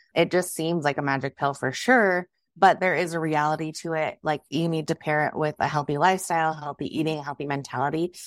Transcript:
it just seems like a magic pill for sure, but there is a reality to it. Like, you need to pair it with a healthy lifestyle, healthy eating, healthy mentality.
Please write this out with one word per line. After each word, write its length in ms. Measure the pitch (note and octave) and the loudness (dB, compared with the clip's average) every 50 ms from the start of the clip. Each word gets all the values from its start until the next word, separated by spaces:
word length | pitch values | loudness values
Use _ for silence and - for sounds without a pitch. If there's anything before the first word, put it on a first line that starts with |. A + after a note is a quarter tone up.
| _ _ | _ _
it 200 | - E3 E3+ - | 0 2 2 2
just 220 | F3 F3+ F3+ - - | 2 0 0 -2 -4
seems 300 | - D#3+ E3 E3+ E3+ C#3+ | -4 -2 -2 0 0 0
like 140 | C#3+ C3+ D3 | 0 0 0
a 40 | |
magic 340 | C#3+ C#3 C#3 C3+ C#3 C3+ - | 0 0 0 0 -2 -4 -4
pill 180 | - C#3+ C#3 C3+ | -2 -2 -2 -2
for 180 | - C3+ C3 | -2 -4 -4
sure, 560 | B2+ - - A#3+ C4 B3 G#3 F#3+ F3+ F3+ F3+ - _ _ _ _ _ | -4 -2 2 4 4 6 4 4 2 0 -2 -6 _ _ _ _ _
but 220 | - G3 F#3 D#3+ - | 6 6 6 6 6
there 160 | F#3 F#3 D#3+ | 2 0 2
is 200 | D3 F3+ D#3+ E3+ | 0 0 0 -2
a 60 | E3 | -2
reality 520 | D#3+ D#3+ D#3 D3 D3+ D3+ D#3 D3+ D#3+ D#3 D3+ - | 0 0 2 2 2 2 0 -2 -4 -6 -8 -8
to 120 | - E3+ D#3+ | -6 -4 -2
it. 240 | D#3 D#3 B2 - - | -2 -2 -2 -4 -4
Like, 200 | - D3+ D3+ C#3 - - | -4 -4 -4 -4 -4 -6
you 200 | - D#3+ E3 E3 | -4 -2 0 0
need 200 | D#3+ D#3+ D3+ - | 0 -2 -2 -2
to 60 | D#3 | -4
pair 320 | - - D#3 D3+ D3+ D3+ | -2 -2 0 2 2 2
it 100 | - - | 0 0
with 200 | - D#3 D3+ - - | -2 -2 -2 -2 -2
a 80 | - | -2
healthy 320 | D3 D3+ D3 C#3+ - D3 C#3+ | 0 0 -2 -2 -2 0 2
lifestyle, 560 | E3 F#3+ F#3+ F#3 - - E3+ E3 D#3+ D#3+ D#3 | 4 2 2 2 0 -2 0 0 0 0 -2
healthy 320 | D3+ D3 D3 C#3 - D3 | -4 -6 -10 -8 -8 -8
eating, 340 | - - D#3 D3+ D#3 D#3 D3+ | -6 -4 -2 -2 -2 -2 -4
healthy 260 | C#3 C#3+ C3+ - C#3+ | -6 -8 -8 -6 -6
mentality. 680 | C#3+ C#3 C#3 - - - B2+ C3+ D3 D#3 D#3+ E3+ F3 - - - | -4 -4 -4 -6 -6 -4 -2 -2 0 0 -2 -2 -4 -6 -10 -18